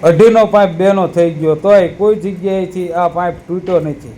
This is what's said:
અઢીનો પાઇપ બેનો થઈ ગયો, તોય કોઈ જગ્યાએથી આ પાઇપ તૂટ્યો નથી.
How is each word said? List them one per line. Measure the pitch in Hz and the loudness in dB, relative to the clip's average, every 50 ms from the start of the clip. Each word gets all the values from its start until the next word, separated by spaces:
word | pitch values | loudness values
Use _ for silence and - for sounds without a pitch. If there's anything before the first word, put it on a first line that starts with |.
| - | 2
અઢીનો | 160 170 151 214 233 226 226 220 | 2 4 6 4 6 6 4 2
પાઇપ | 202 208 208 202 185 | 4 4 2 2 2
બેનો | 165 160 185 196 202 196 185 | 0 0 0 0 2 0 -2
થઈ | 165 - 170 170 170 | -2 0 0 0 0
ગયો, | 160 147 156 156 156 | 0 -2 -2 -2 -2
તોય | 151 - 196 208 202 180 165 | 0 2 4 4 4 4 0
કોઈ | - - 196 214 214 | -4 -2 0 0 0
જગ્યાએથી | - 160 196 190 175 175 190 190 190 185 180 185 185 180 175 165 | 0 -4 -8 -10 -6 -6 -4 -4 -4 -4 -6 -6 -8 -8 -6 -4
આ | 175 175 170 | -2 -2 -2
પાઇપ | 170 175 175 175 165 - - - | -2 -2 -4 -4 -6 -8 -10 -8
તૂટ્યો | 170 185 180 180 185 170 | -8 -8 -4 -2 -2 -2
નથી. | 151 151 147 139 - 120 110 | -2 -2 -8 -10 -12 -20 -20